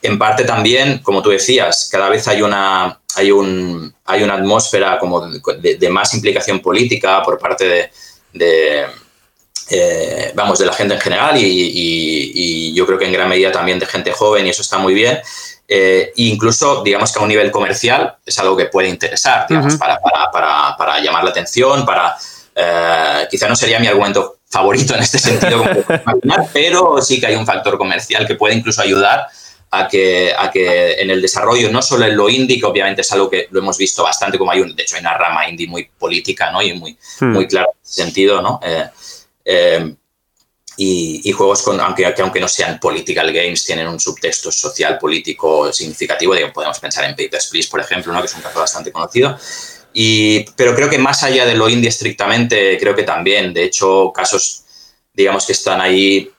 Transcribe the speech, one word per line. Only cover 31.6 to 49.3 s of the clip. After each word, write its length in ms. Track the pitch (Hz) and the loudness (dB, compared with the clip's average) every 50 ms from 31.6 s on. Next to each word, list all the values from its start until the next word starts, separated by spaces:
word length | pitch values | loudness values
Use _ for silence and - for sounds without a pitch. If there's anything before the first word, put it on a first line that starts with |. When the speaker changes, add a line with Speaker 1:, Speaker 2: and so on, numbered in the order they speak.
| 117 104 | 2 2
Speaker 1:
no 120 | 110 127 | 0 0
solo 240 | 127 - 139 120 113 | 0 2 2 2 2
en 100 | 107 107 | 2 2
lo 140 | 104 101 104 | 2 2 2
indie, 280 | 120 131 131 123 127 120 | 2 2 2 2 0 0
que 80 | 110 | 0
obviamente 360 | 104 92 98 98 98 98 92 | 0 0 0 0 0 -2 -2
es 100 | 95 - | -4 -2
algo 180 | - 98 98 95 | 0 0 0 0
que 200 | 95 92 - - | 0 -2 -4 -2
lo 80 | 92 95 | -4 -2
hemos 180 | 95 98 95 95 | -2 -2 -2 -2
visto 240 | 98 95 - - 85 | -2 -2 0 0 0
bastante, 340 | 82 - - - 98 95 92 | 0 0 -2 -4 -4 -2 -2
como 140 | 92 90 | 0 0
hay 100 | 87 95 | 2 0
un, 120 | 92 85 78 | 0 -2 -2
de 100 | - - | -8 -6
hecho 120 | - - | -6 -6
hay 60 | 82 | -6
una 140 | 85 82 82 82 | -4 -4 -2 -2
rama 320 | 85 85 82 78 78 76 | -2 -2 0 -2 -4 -4
indie 180 | 87 85 85 82 | -6 -8 -10 -8
muy 220 | 87 87 82 _ _ _ | -8 -12 -12 _ _ _
política, 500 | - 85 87 90 - - 92 - - - | -6 -4 -4 -4 -4 -6 -4 -4 -4 -4
¿no? 120 | 87 92 | -2 -2
Y 120 | 104 98 87 | -2 -2 -4
muy, 220 | 90 82 78 78 _ _ - - - | -6 -12 -14 -16 _ _ -20 -6 -2
Speaker 2:
Hmm. 140 | 139 127 113 | 0 0 2
Speaker 1:
muy 120 | 98 95 | 2 0
clara 220 | 90 101 92 90 90 90 | 0 0 0 0 0 -2
en 80 | _ _ | _ _
ese 200 | - - - 85 | -14 -6 -6 -6
sentido, 380 | 85 80 92 98 98 101 92 | -4 0 2 2 4 4 2
¿no? 200 | 87 101 139 - - | 0 -2 -4 -4 -4
Eh, 220 | 87 82 80 78 - _ _ - - - - - _ _ _ _ | -4 -4 -4 -4 -6 _ _ -20 -20 -20 -20 -20 _ _ _ _
eh, 500 | - 92 90 87 90 82 82 82 78 73 _ _ _ _ _ _ _ _ _ _ _ _ _ _ - - - | 0 2 4 4 4 2 2 -2 -4 -10 _ _ _ _ _ _ _ _ _ _ _ _ _ _ -20 -8 -4
y, 480 | 98 95 92 87 85 80 80 80 - 101 | -2 0 0 0 -2 -4 -6 -6 -4 -4
y 40 | |
juegos 320 | 95 - 98 98 101 98 - | -2 0 2 2 2 2 0
con, 160 | - 101 95 | 0 0 0
aunque, 320 | - 90 92 - 92 90 87 | 0 -2 0 0 0 0 0
que 80 | - | 0
aunque 180 | 92 92 - 92 | -2 -2 -2 -2
no 80 | 90 87 | -2 -2
sean 320 | - - 87 82 82 78 | -2 -2 -2 -4 -4 -4
political 520 | - 90 78 82 82 - 90 80 78 80 78 | -4 -4 -4 -4 -6 -4 -4 -2 -2 0 0
games, 320 | 82 87 87 85 82 - | 0 -2 0 -2 -4 -4
tienen 220 | - 87 80 82 82 | -4 -4 -4 -4 -6
un 120 | 85 82 | -4 -4
subtexto 520 | - - 78 - - 82 82 - - 85 | -6 -6 -6 -4 -4 -4 -4 -4 -6 -6
social 460 | - - - 85 - - 82 76 71 - | -6 -4 -4 -6 -4 -2 -2 -2 -2 -2
político 760 | - 78 78 80 76 - 76 - - 80 78 76 73 73 69 | -2 -4 -4 -4 -4 -6 -10 -2 0 0 2 2 0 0 -2
significativo. 600 | - 82 80 76 - 82 - 76 76 85 90 95 | -6 -8 -8 -8 -8 -6 -6 -4 -2 0 0 0
Digo, 180 | 87 76 73 - | 0 -2 -4 -6
podemos 260 | 76 76 76 73 - | -8 -6 -6 -8 -8
pensar 240 | - 76 73 71 69 | -8 -8 -6 -4 -6
en 100 | 69 71 | -6 -4
Papers, 320 | 71 - - - 85 - - | -6 -8 -6 -6 -6 -6 -4
Please, 200 | - 78 - - | -4 -6 -6 -4
por 100 | - 82 | -6 -8
ejemplo, 340 | 82 - - 90 87 85 85 | -6 -4 -6 -6 -6 -4 -4
¿no? 60 | 87 | -4
Que 60 | 90 90 | -4 -6
es 80 | - | -8
un 60 | 82 | -10
caso 180 | 80 78 - 87 | -12 -10 -6 -4
bastante 320 | 78 76 - - - - | -4 -4 -4 -6 -10 -10
conocido. 440 | - 82 82 85 - 120 127 143 | -8 -8 -8 -4 0 0 0 0